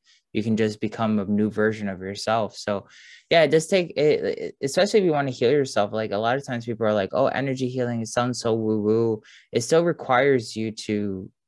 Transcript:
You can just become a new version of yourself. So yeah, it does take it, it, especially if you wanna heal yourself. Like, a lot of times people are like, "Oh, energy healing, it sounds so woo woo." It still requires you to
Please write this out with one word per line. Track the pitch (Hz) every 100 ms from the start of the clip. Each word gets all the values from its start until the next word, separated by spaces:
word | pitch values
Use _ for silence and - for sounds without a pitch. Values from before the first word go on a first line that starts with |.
| _ _ _
You | 110
can | 107 110
just | 110 104
become | 107 - 110 107
a | 98
new | 104 107
version | 107 107 107 101
of | 92
yourself. | 95 101 - 113 104 -
So | - 101 - - - - -
yeah, | 165
it | 151
does | 156 160
take | 196 165 -
it, | 151 -
it, | 98 - - -
especially | 135 185 202 220
if | 180
you |
wanna | 147 139
heal | 123 120
yourself. | 147 131 - 101
Like, | 110 110
a | 98
lot | 113 135
of | 139
times | 120 120
people | 110 110
are |
like, | 107 98
"Oh, | - 135
energy | - 135 131 127
healing, | 127 120 117
it | 110
sounds | - 123 120
so | 117 113
woo | 110 107
woo." | 104 110 117 107 - - _
It | 123
still | 120 165
requires | 170 160 - 123 139 131 113 110
you | 110
to | 107 - 104 101 95 98 _